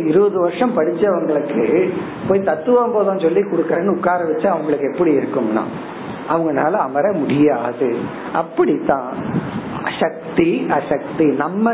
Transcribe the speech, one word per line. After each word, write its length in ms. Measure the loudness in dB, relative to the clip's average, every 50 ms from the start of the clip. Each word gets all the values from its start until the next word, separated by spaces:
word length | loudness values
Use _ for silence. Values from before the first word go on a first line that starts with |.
| 2
இருபது 340 | 2 4 4 4 4 4 2
வருஷம் 340 | 0 0 0 0 0 0 2
படிச்சவங்களுக்கு 920 | 2 0 0 0 0 0 0 0 0 0 0 0 0 -2 -2 -2 0 0 2 2 2 2 0 -2 -4 -6 -8 -10 -4 -2
போய் 240 | 0 0 0 0
தத்துவம் 480 | 0 -2 0 2 2 4 4 4 2 2
போதம் 260 | 2 2 0 0 0
சொல்லி 200 | 0 2 2 2
கொடுக்கறேன்னு 540 | 0 0 0 -2 0 0 0 0 0 0 0
உட்கார 280 | 2 2 0 0 0 0
வச்சா 240 | -2 0 0 0
அவங்களுக்கு 420 | 0 0 0 0 0 0 0 0 0
எப்படி 240 | 0 2 2 4 4
இருக்கும்னா 520 | 2 0 0 -2 -2 0 0 0 -2 -2 -4 -8 -10 -10 -12 -12 -12 -10 -10 -10 -8 -4
அவங்களால 520 | -2 0 0 0 0 0 0 2 2 2 0
அமர 260 | 0 0 0 0 2 2 0
முடியாது. 760 | 0 0 0 2 4 4 4 4 2 -2 -4 -2 -2 0 0 0 -2 -4 -6 -8 -10 -8 -6 -4
அப்படித்தான் 800 | -4 -4 -2 0 0 2 2 2 0 0 0 0 0 -2 -6 -8 -8 -6 -4 -4 -4 -4 -6 -8 -8 -8 -8 -8 -8 -6 -6 -2
சக்தி 540 | -2 -2 -2 -2 -6 -10 -2 0 2 2 2 2 0 0 0
அசக்தி, 560 | 0 0 0 0 -2 -2 -4 -4 0 2 2 2 2
நம்ம 380 | 2 -2 -2 0 0 0 0